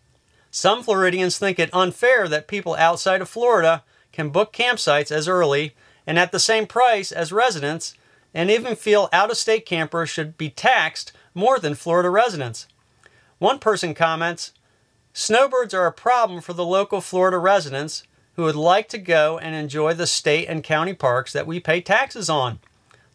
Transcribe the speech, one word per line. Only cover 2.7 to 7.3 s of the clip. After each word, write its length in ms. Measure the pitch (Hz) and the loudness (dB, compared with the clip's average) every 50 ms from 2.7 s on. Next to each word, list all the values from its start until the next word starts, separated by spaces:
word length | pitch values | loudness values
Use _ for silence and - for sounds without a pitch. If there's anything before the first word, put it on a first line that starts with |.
| 156 | 0
outside 460 | 151 160 165 170 156 - 190 185 190 | 2 4 4 4 2 0 0 0 0
of 80 | 180 175 | -2 -6
Florida 540 | - 226 240 247 226 190 165 160 165 160 - _ _ _ _ _ | -6 0 2 4 4 4 4 4 2 0 -2 _ _ _ _ _
can 180 | _ - 156 147 | _ -8 -8 -2
book 220 | 143 180 214 - | 0 0 0 0
campsites 640 | - - 240 247 247 220 - 160 143 147 147 - 156 | -2 -2 -2 -2 0 0 0 2 2 2 0 -2 -4
as 160 | 156 151 175 | -4 -2 0
early 440 | 185 180 170 143 139 143 151 151 - _ _ _ _ _ _ | 2 2 2 2 2 0 -2 -4 -8 _ _ _ _ _ _
and 140 | - 160 170 | -2 0 0
at 140 | 180 175 - | 0 0 0
the 60 | 180 | -2
same 280 | - - 226 220 214 - | 0 2 2 0 0 -2
price 460 | - 233 247 247 226 202 190 - - | 0 2 4 4 4 2 -2 -6 -6
as 180 | 165 170 156 | -6 -6 -2